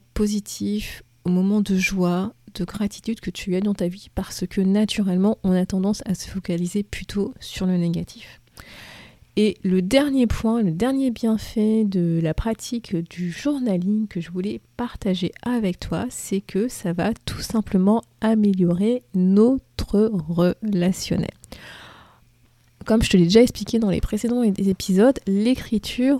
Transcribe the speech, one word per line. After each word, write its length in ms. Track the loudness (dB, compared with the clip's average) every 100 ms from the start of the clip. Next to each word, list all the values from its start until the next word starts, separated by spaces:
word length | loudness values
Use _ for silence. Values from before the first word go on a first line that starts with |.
| _ -2
positifs, 880 | 0 -2 -6 -8 -4 -4 -6 -14 -20 _ 0
aux 40 |
moments 320 | 0 2 2
de 160 | 2 0
joie, 560 | 0 0 0 0 -4 -8 -20 -10
de 80 |
gratitude 560 | -8 -4 -6 -4 -8 -6
que 100 | -8
tu 260 | -8 -4 -2
as 60 |
dans 140 | 0 -2
ta 120 | -4
vie, 200 | -4 -10 -8
parce 320 | -8 -8 -4
que 140 | 0
naturellement, 760 | 2 2 2 0 0 2 2 2
on 80 | 0
a 160 | 2 0
tendance 340 | 0 -2 -2 -4
à 100 | -6
se 120 | -6
focaliser 540 | -8 -4 -4 -2 -4
plutôt 540 | -6 -10 -6 -4 -4 -8
sur 280 | -14 -4 0
le 100 | 0
négatif. 640 | 0 -2 -8 -14 -20 -20 _ -20 -20 -20 -20 -20 -20 _ _ 0
Et 200 | 0 0
le 180 | 0 0
dernier 460 | 2 2 2 2 0
point, 360 | 0 0 0
le 80 | 0
dernier 400 | 0 0 0 -2
bienfait 720 | -2 -2 -2 -2 0 2 2
de 380 | 0 0 0 0
la 100 | 0
pratique 640 | -2 -4 -4 -6 -8 -4 -6 -6
du 220 | -8 -8
journaling 760 | -4 -4 -2 0 0 0 -2 -2
que 140 | -6
je 100 | -8
voulais 300 | -6 -6 -8 _ -10
partager 560 | -8 -4 -2 -2 -2 -6
avec 360 | -4 -2 -2 -4
toi, 280 | -6 -4 -4
c'est 300 | -8 -6 -6
que 300 | -4 -4 -4
ça 240 | -4 -6
va 200 | -2 -2 -4 -8
tout 160 | -10
simplement 600 | -4 -4 0 2 4 2 -2 _
améliorer 840 | 0 4 4 4 2 2 0 0 _
notre 960 | 0 4 6 6 4 -4 -8 0 2 2 0 -2
relationnel. 1040 | 2 2 2 -2 0 0 -2 -2 -2 -4 _ -20 -20 -20 -20 -20 -20 -20 _ _ _ _ _ _ _ 0
Comme 180 | 2
je 60 | 6
te 80 | 6
l'ai 60 |
déjà 180 | 8 6
expliqué 360 | 6 2 -4 0
dans 120 | 0
les 100 | 0
précédents 420 | -2 -2 -2 2
é-, 120 | 0 2 0
épisodes, 500 | 0 0 4 6 4 0
l'écriture, 920 | 0 2 0 -2 -4 -4 0 2